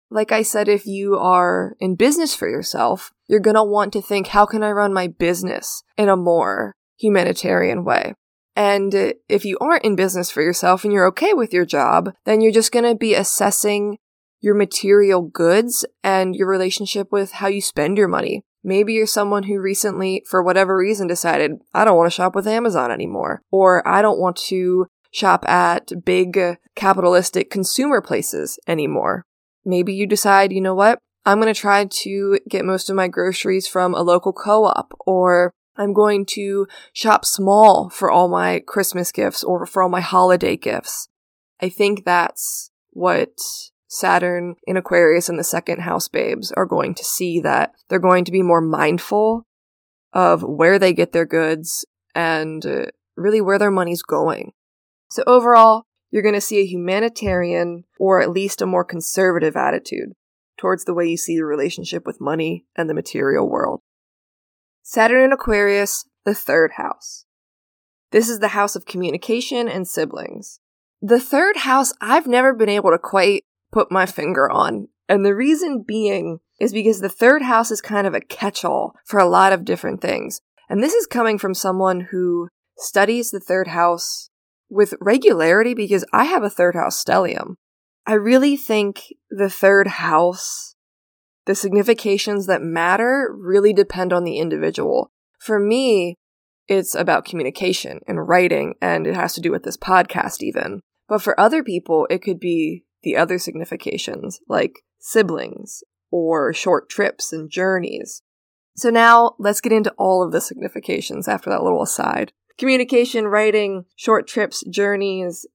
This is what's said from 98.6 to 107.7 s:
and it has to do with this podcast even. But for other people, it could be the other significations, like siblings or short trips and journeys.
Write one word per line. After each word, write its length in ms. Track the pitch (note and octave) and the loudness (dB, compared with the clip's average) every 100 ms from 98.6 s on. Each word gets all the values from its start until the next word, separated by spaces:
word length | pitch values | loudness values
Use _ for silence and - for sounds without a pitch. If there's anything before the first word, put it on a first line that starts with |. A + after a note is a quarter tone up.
| C#3+ - | -4 -4
and 240 | F3+ E3+ D#3+ | -4 -2 -4
it 100 | F#3 | -4
has 180 | E3+ | -4
to 80 | - | -4
do 100 | E3+ | -4
with 120 | - | -4
this 140 | G3 E3+ | -6 -12
podcast 640 | - F#3 F3+ F3+ - - | 0 2 2 -2 -6 -8
even. 380 | - - - G3+ - _ - | -8 -6 -8 -10 -18 _ -4
But 120 | G#3+ | -2
for 160 | G#3 - | 0 2
other 260 | G#3+ D#4 | 4 2
people, 440 | B3+ F3+ - D#3+ - | -4 -6 -2 0 0
it 120 | F3+ | -2
could 180 | G3+ F3 | -4 -6
be 460 | F3+ E3+ D#3 E3+ _ _ | -4 -2 -4 -6 _ _
the 120 | - - | -4 -2
other 220 | E3 F3+ | -2 -4
significations, 1000 | F3 D#3 E3+ E3 - - - - - - - | -8 -12 -12 -12 -10 -8 -10 -12 -12 -14 -6
like 340 | - - - _ _ | -4 -4 -6 _ _
siblings 840 | - A3+ F#3+ D#3+ A#1+ - G3+ - - _ _ | -2 0 0 -2 -10 -14 -18 -20 -20 _ _
or 400 | F3 D#3+ D#3+ B2+ | -2 0 0 -2
short 380 | - F#3+ D#3+ - | -2 0 0 -2
trips 420 | - G3+ - - | -4 -4 -4 -10
and 180 | D#3+ D#3 | -10 -10
journeys. 720 | F#3 F#3+ | -4 -2